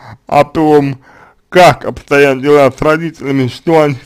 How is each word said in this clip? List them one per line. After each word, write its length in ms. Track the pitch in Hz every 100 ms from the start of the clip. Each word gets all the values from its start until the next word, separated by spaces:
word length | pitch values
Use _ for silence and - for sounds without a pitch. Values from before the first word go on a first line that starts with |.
| 117 110 -
о 180 | 147
том, 540 | 151 170 156 147 139 131 _ - - _ _
как 340 | 180 170 123
обстоят 560 | - 127 - 143 143 131
дела 320 | 143 147 135
с 80 | -
родителями, 680 | 147 160 165 - 135 139 123
что 340 | - 170 160
они 160 | 151 123